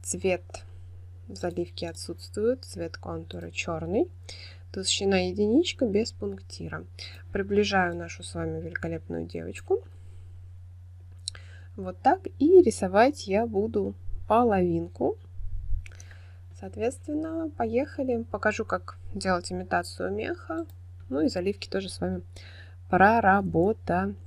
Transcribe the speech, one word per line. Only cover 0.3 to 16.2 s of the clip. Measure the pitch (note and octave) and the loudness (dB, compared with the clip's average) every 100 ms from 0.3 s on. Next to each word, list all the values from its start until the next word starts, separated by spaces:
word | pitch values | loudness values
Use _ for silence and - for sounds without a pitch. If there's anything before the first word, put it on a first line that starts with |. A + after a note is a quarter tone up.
| F3 - - - - - - - - - | 0 -2 -14 -14 -16 -16 -16 -16 -16 -14
заливки | - F3+ F3 F3 - | -6 -4 -4 -6 -6
отсутствует, | E3+ E3 - E3+ - - G#3+ C4 | -10 -8 -10 -10 -10 -2 0 0
цвет | - F#3 E3 - | -4 -8 -8 -8
контура | - E3 E3 F3 E3+ | -8 -8 -8 -10 -10
чёрный. | - - E3 E3 G3+ F4+ - - - - - - | -8 -6 -4 -2 0 0 -2 -16 -14 -16 -16 -12
Толщина | - F#3+ - G3 G3 F#3 | -6 -2 0 4 4 2
единичка | F#3 G#3 A#3+ F4+ - B3 | 2 4 6 4 2 2
без | G3 A#3 | 2 0
пунктира. | - G3+ G3 - - E3 D#3 E3+ - - - - | -4 -8 -8 -12 -12 -10 -10 -12 -14 -14 -14 -6
Приближаю | G3+ G3 G3+ G3+ G3 F3 E3+ | -4 2 4 4 4 4 0
нашу | E3+ - | -8 -10
с | - | -10
вами | E3+ E3 D#3+ | -6 -4 -4
великолепную | E3+ E3+ E3+ E3 - E3+ E3 | -6 -6 -4 -6 -6 -6 -6
девочку. | - E2 - - G4 - - - - - - - - - - - - - - - - - - - - | -8 -8 -10 0 0 0 -18 -16 -16 -16 -16 -16 -16 -16 -18 -18 -18 -18 -12 -12 -12 -16 -18 -16 -10
Вот | F#3 F#3 | -10 2
так. | C4 F#4 - - | 4 4 0 2
И | D4 F#4 | 10 12
рисовать | C#4 - F#3+ G3 B3 D4 G#3+ | 10 4 4 8 6 6 0
я | G3 A#3 | 2 2
буду | G3+ A3 A3 F#3+ G3 - - - | 0 0 0 -2 -4 -6 -6 4
половинку. | A3 A#3+ G3 F3+ E3 E3+ - B3+ A4 - - - - - - - - - - | 6 6 6 4 2 -2 -2 -2 -2 -8 -6 -4 -2 2 0 0 -14 -16 -16